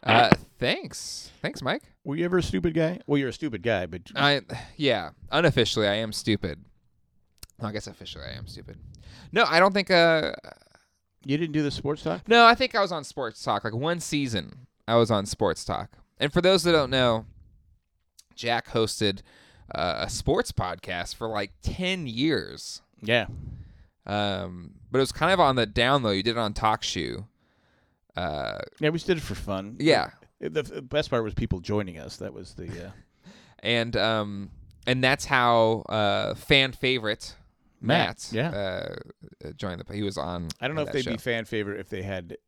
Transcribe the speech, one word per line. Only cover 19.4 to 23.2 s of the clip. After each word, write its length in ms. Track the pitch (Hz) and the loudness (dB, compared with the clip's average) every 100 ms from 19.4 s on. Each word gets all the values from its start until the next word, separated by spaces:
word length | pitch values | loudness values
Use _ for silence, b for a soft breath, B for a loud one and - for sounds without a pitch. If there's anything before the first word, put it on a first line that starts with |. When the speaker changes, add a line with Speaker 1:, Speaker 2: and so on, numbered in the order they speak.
| b b b | b b b
Speaker 1:
uh, 240 | - 87 69 | -4 -2 -2
a 100 | 95 | -4
sports 420 | - - 170 240 | -4 0 0 0
podcast 640 | - 92 87 - 90 87 - | -2 -4 -6 -8 -6 -6 -6
for, 120 | 113 | -4
like, 240 | 107 101 - | -4 -4 -6
ten 460 | - - 180 185 143 | -8 -4 -4 -2 -4
years. 720 | 113 151 127 50 67 - - _ _ | 0 0 0 -2 -12 -14 -14 _ _
Speaker 2:
Yeah. 260 | 107 120 | 0 0